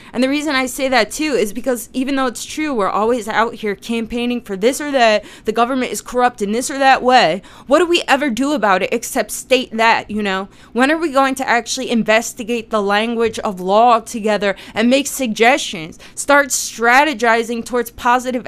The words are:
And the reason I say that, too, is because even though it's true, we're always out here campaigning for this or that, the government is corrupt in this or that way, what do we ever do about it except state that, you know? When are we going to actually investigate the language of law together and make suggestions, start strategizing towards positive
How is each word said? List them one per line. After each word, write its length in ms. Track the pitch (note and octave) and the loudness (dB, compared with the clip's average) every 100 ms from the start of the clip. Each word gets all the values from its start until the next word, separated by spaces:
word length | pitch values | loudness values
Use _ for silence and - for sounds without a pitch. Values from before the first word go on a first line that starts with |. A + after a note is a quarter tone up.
| - | -8
And 100 | A#3 | -2
the 60 | C4 | 0
reason 280 | D4 D4+ C4 | 0 0 -2
I 100 | C4 | -2
say 220 | - C4 | -2 0
that, 240 | B3+ G#3+ | 2 0
too, 200 | - D#4 | -2 -2
is 200 | A#3 G#3 | 0 -2
because 360 | B3 C4 B3 - | -2 -4 -4 -4
even 240 | B3+ C4 C4+ | -6 -2 -2
though 100 | C4 | -2
it's 180 | B3+ | -4
true, 300 | - - D#4 | -8 -6 -4
we're 140 | B3 F#3+ | -2 -2
always 400 | - A3 B3 G#3 | 0 0 0 -2
out 260 | G#3 A3+ | -2 -2
here 220 | A3+ G#3+ F#3+ | -2 -6 -6
campaigning 640 | - A#3 A3+ A#3 A#3+ A#3+ | -4 -6 -4 -4 -4 -4
for 160 | A#3 G3 | -6 0
this 240 | A3 C#4 | 0 0
or 100 | D4 | -2
that, 340 | C4+ A#3 G#3+ G#3 - | 2 4 2 -2 -8
the 80 | - | -4
government 400 | A3 A#3+ C4 B3 | 0 0 0 -4
is 100 | - | -6
corrupt 400 | - B3 B3 B3 | -6 0 0 0
in 80 | G3+ | -4
this 200 | A3 - | -2 -4
or 80 | C4+ | 0
that 260 | C4+ C4 | 4 4
way, 380 | B3 B3+ F3 F#3 - - - | 4 4 4 0 -6 -18 0
what 100 | D4 | 2
do 80 | F4 | 4
we 160 | F4 - | 0 0
ever 220 | C4 D4 | 0 0
do 220 | A3 C4+ | -2 0
about 300 | D4 G#3 F#3 | 0 2 2
it 100 | F#3+ | 0
except 380 | A#3 - B3 G#3+ | -4 -4 -4 -6
state 400 | - - B3+ B3 | -8 0 0 0
that, 400 | A3 A3+ - - | 0 2 2 -2
you 120 | G#3 | -4
know? 240 | G#3 F#3+ G3 - - | -2 -4 -6 -14 -8
When 180 | A3 C4 | 0 0
are 80 | D#4+ | 0
we 140 | E4 | 0
going 240 | C4 C4+ C4 | 2 0 0
to 120 | C4 | -2
actually 400 | A#3 A#3 - B3 | -2 -2 -6 -2
investigate 840 | A#3+ G#3+ A3 A3+ - G#3+ A#3+ A3 | 0 2 2 0 -6 -4 -4 -2
the 120 | A3 | -2
language 560 | G3 G3+ A3+ A#3 A3+ A3 | 0 0 0 -2 -2 -2
of 220 | A3 F#3 | -6 -6
law 400 | F#3 G#3 B3 A#3 | 0 4 6 4
together 560 | A3 A#3+ G#3 G#3 G3+ F#3+ - | 0 -6 -2 0 -2 -4 -6
and 160 | - A#3 | -2 2
make 160 | C4+ C#4 | 2 0
suggestions, 960 | - B3+ G#3 A3+ C#4+ - F3+ D#3+ - - - | -4 -4 2 4 4 0 -8 -12 -14 -16 -6
start 320 | - C#4+ C#4 | 2 4 4
strategizing 1160 | - - - A#3 B3 D4+ A#3 A#3 A3+ A3+ A#3 | -2 -6 0 4 6 4 2 2 2 0 -4
towards 280 | A3+ B3 A#3 | -4 -4 -4
positive 540 | - B3+ B3+ B3 B3 | -2 0 2 0 -4